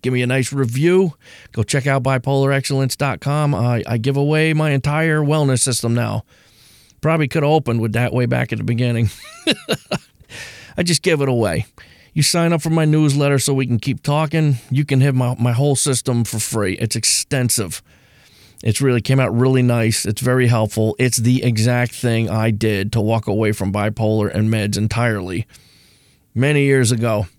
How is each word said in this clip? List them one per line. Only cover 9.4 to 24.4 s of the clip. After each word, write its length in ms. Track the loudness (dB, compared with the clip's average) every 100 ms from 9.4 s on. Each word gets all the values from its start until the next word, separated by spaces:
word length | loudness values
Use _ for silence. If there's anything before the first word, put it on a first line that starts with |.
| -4 -4 -4 -8 -6
<laughs> 840 | -8 -8 _ -20 -18 -18 -18 -14 -4
I 60 |
just 180 | 0 0
give 200 | 2 0
it 60 | 2
away. 380 | 2 0 0 -4 -12 -20 -20 -8
You 100 | -2
sign 300 | 0 2 2
up 80 | 0
for 80 | 0
my 160 | 2 4
newsletter 540 | 4 4 2 2 2
so 140 | 2
we 140 | 0 0
can 100 | -2
keep 260 | -2 -4
talking. 520 | -2 0 0 0 2 0 -2
You 140 | -2 0
can 160 | 2
have 120 | 2
my, 220 | 2 0 0
my 140 | 0
whole 240 | 2 2 0
system 480 | 0 -2 0 -2
for 160 | -2 -4
free. 380 | -4 -2 -2 -2
It's 180 | -4 -4
extensive. 880 | -2 -2 -2 -2 0 -2 -4 -10 _ _ _ _ _ _ -20 _
It's 160 | -4 0
really 220 | 2 0
came 180 | 2 2
out 180 | 2 2
really 260 | 2 4
nice. 420 | 2 2 0 0 -4
It's 160 | -4
very 260 | 0 2 4
helpful. 480 | 2 0 0 -2 0
It's 200 | -2 0
the 260 | 2 2
exact 500 | 0 0 0 0 -2
thing 360 | -4 -2 -2 -2
I 220 | 0 0
did 420 | 0 0 -2 -2
to 80 | -2
walk 260 | 0 -2 -2
away 240 | -2 -2
from 220 | -2 -4
bipolar 600 | -2 -2 -2 0 0 0
and 160 | 0